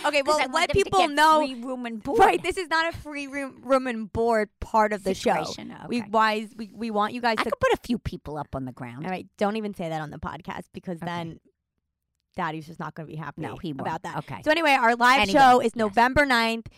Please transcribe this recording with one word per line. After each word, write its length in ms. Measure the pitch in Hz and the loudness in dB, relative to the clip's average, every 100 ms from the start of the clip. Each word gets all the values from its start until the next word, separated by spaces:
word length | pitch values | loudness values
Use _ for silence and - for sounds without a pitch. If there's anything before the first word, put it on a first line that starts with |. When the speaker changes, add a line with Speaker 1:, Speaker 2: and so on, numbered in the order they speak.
| 294 | -2
Speaker 1:
okay, 160 | 294 | 0
Speaker 2:
'cause 40 | 277 | 2
Speaker 1:
well, 100 | 302 | 2
Speaker 2:
I 80 | 262 | 2
want 80 | |
Speaker 1:
let 140 | 311 349 | 0 2
Speaker 2:
them 60 | 330 | 2
to 60 | |
Speaker 1:
people 140 | 392 392 | 2 2
Speaker 2:
get 100 | 339 | 2
Speaker 1:
know. 260 | 185 311 311 | 4 6 6
Speaker 2:
free 160 | 294 | 2
room 320 | 254 247 254 240 | -4 -8 -8 -8
and 160 | 226 | -8
board. 160 | 269 440 | 0 4
Speaker 1:
Right, 240 | 392 339 | 6 4
this 160 | 330 381 | -2 -4
is 100 | 320 | -2
not 240 | 320 330 | -2 -2
a 40 | 330 | -4
free 280 | 302 294 277 | -10 -12 -10
room, 340 | 277 269 254 | -8 -10 -8
room 240 | 233 269 262 | 2 2 2
and 260 | 226 220 | -6 -6
board 380 | - 233 220 214 - | -2 0 0 -2 -8
part 320 | - 226 214 | -2 2 2
of 120 | 208 | 0
the 100 | 190 | -4
show. 180 | 190 240 170 | -2 0 0
Speaker 2:
Situation, 300 | 160 - - - - | -2 -10 -14 -14 -6
Speaker 1:
We 120 | 240 | -6
Speaker 2:
okay. 100 | 208 | -2
Speaker 1:
wise, 380 | 220 220 214 214 - | 2 2 0 -6 -14
we, 140 | 220 | -14
we 160 | - 226 | -8 -4
want 240 | 208 208 | -2 -2
you 60 | 247 | -2
guys 140 | 240 220 | -2 0
Speaker 2:
I 60 | |
Speaker 1:
to 60 | 226 | -2
Speaker 2:
could 100 | - | 0
put 120 | 523 | 0
a 60 | 440 | 0
few 160 | - 240 | -2 -6
people 380 | - 180 - 147 | -6 -10 -10 -10
up 180 | 139 | -8
on 100 | 135 127 | -8 -8
the 60 | |
ground. 320 | 117 123 120 165 | -10 -12 -10 -8
Speaker 1:
All 40 | |
right, 160 | 185 190 - | -8 -8 -4
don't 180 | 202 220 | -2 -2
even 160 | 208 | -6
say 160 | 196 165 | -8 -6
that 140 | 156 | -6
on 80 | 156 | -8
the 80 | 151 | -10
podcast 460 | 180 - - - - | -10 -10 -10 -12 -12
because 220 | - - 165 | -14 -12 -10
Speaker 2:
Okay. 80 | - | -8
Speaker 1:
then 340 | 175 165 - _ _ _ _ _ _ _ _ _ | -8 -10 -14 _ _ _ _ _ _ _ _ _
Daddy's 320 | - 165 156 151 | -8 -6 -8 -12
just 140 | 165 | -12
not 140 | 156 | -12
gonna 120 | 160 156 | -12 -14
be 80 | 156 | -12
happy 260 | 147 - | -12 -10
Speaker 2:
No, 140 | 156 - | -10 -10
he 160 | 170 | -10
won't. 80 | 139 | -8
Speaker 1:
about 200 | 185 165 | -6 -6
that. 120 | 175 160 | -8 -10
Speaker 2:
Okay. 200 | - 139 | -10 -4
Speaker 1:
So 80 | 294 | 0
anyway, 200 | 320 311 | 2 4
our 260 | 269 233 240 | 4 4 4
live 240 | 247 269 | 6 6
Speaker 2:
Anyway, 180 | 208 294 | 4 8
Speaker 1:
show 220 | 254 247 | 8 8
is 60 | 226 | 4
Speaker 2:
yes. 100 | 233 | 0
Speaker 1:
November 480 | 214 202 240 262 | 0 2 4 4
ninth. 420 | 285 240 226 226 - | 4 2 0 -2 -8